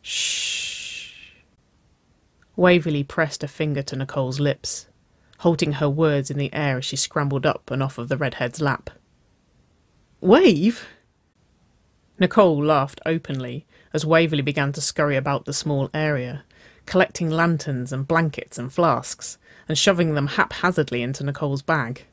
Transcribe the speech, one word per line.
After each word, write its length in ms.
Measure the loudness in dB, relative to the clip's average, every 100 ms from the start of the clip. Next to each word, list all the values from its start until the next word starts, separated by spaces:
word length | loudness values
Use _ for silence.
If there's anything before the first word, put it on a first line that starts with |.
"Shh." 1080 | -8 -6 -4 -4 -4 -6 -8 -10 -12 -14 -16 -20 -20 _ _ _ _ _ _ _ _ _ _ _ _ 2
Waverley 480 | 6 6 4 -2
pressed 400 | -2 -2 -2 -2
a 40 | -10
finger 340 | -4 -2 -2
to 140 | -4 -6
Nicole's 440 | -6 -4 -4 0
lips, 460 | -2 -2 -6 -10 -14 _ _ _ _ _
holding 320 | 0 2 0
her 180 | 0 0
words 400 | 2 2 2 0
in 80 | -4
the 140 | -4
air 240 | -2 -2 -2
as 60 | -4
she 100 | -4
scrambled 480 | -4 -2 -2 0
up 260 | 0 -2 -4
and 120 | -4
off 160 | -4 -4
of 100 | -6
the 80 | -2
redhead's 440 | -2 -2 -6 -2
lap. 300 | -2 -2 -6 -20 _ _ _ _ _ _ _ _ _ _ _ _
"Wave?" 680 | 6 8 8 6 2 0 -10 -20 _ _ _ _ _ _ _ _ _ _ _ -2
Nicole 440 | 2 6 6 6
laughed 380 | 2 2 2 -4 -4
openly 600 | -4 -4 -6 -6 -10 -12 _ _
as 120 | -4
Waverley 380 | 4 4 4 2
began 300 | 0 0 -2
to 80 | -2
scurry 360 | -4 0 0 0
about 280 | 0 -4
the 80 | -4
small 380 | -6 -2 -2 -2
area, 500 | -2 -2 -2 -4 -10 -14 _ -20 _ -2
collecting 440 | 0 0 0 -2
lanterns 600 | 0 2 0 -2 -6 -6
and 160 | -6 0
blankets 500 | 0 0 -4 -12 -10
and 140 | -8
flasks, 680 | 0 2 2 -4 -12 -14 -16 _ -20 -6
and 80 | 0
shoving 360 | 2 2 2
them 120 | 0 -2
haphazardly 760 | 0 -2 0 -2 0 -2 -2
into 220 | -4 -4
Nicole's 380 | -6 -4 -4 -4
bag. 440 | -2 -2 -2 -8 -14